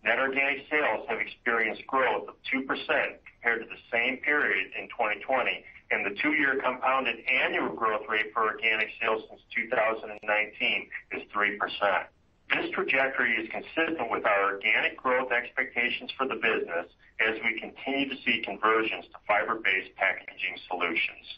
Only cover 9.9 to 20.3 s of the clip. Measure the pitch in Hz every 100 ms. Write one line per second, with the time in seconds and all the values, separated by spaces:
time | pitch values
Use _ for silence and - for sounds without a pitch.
9.9 | 110 110 104 107 104 107 - 123 104 -
10.9 | - - 95 - 104 101 104 92 - 101
11.9 | 90 - _ _ _ _ 135 170 - -
12.9 | 135 135 135 120 113 110 107 101 - 160
13.9 | 160 117 98 113 101 98 98 107 113 160
14.9 | 156 131 127 127 120 117 - 127 - 120
15.9 | - 123 - - 113 117 107 - 85 87
16.9 | _ - - 110 110 113 113 104 - -
17.9 | 139 135 123 127 117 107 101 107 110 110
18.9 | - - - - 104 107 113 107 95 -
19.9 | - 95 90 -